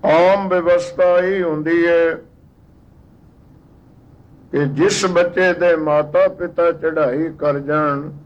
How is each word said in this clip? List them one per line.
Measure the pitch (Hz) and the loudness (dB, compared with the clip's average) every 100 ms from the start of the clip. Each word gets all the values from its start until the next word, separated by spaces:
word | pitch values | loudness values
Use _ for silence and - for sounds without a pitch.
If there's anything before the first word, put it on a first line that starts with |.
| - | 2
ਆਮ | 160 180 196 190 | 4 4 2 0
ਵਿਵਸਥਾ | 180 170 175 175 - 180 175 | 0 2 0 0 0 2 2
ਹੀ | 180 196 | 2 -2
ਹੁੰਦੀ | 175 151 156 170 170 | -2 -2 0 0 2
ਹੈ | 170 165 160 - _ - _ _ _ - _ - _ - _ - - _ - _ - - - - - - | 2 2 -2 -12 _ -20 _ _ _ -20 _ -20 _ -20 _ -20 -20 _ -20 _ -20 -20 -20 -20 -20 -8
ਕਿ | 139 147 | -4 -2
ਜਿਸ | 131 185 202 190 | 0 0 0 0
ਬੱਚੇ | 175 175 180 185 | 0 0 0 0
ਦੇ | 170 175 165 | 2 0 0
ਮਾਤਾ | 156 147 147 170 190 | 0 0 0 0 0
ਪਿਤਾ | 185 175 - 170 | -2 -8 -2 -2
ਚੜ੍ਹਾਈ | 165 160 160 143 139 160 156 | 0 -4 -2 -2 -2 -6 -4
ਕਰ | 147 143 | -4 -4
ਜਾਣ | 139 151 151 143 151 - | -4 -2 -2 -4 -8 -16